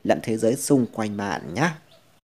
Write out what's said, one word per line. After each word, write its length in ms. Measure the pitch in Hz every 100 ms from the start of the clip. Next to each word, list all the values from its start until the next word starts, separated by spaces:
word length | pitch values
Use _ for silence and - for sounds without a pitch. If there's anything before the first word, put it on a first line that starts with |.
lẫn 160 | 101 85
thế 140 | 120 110
giới 180 | 110 147
xung 300 | - 139 113
quanh 320 | - 107 104
bạn 360 | 101 - 71
nhé. 160 | 95 170 156 _ - _ _ _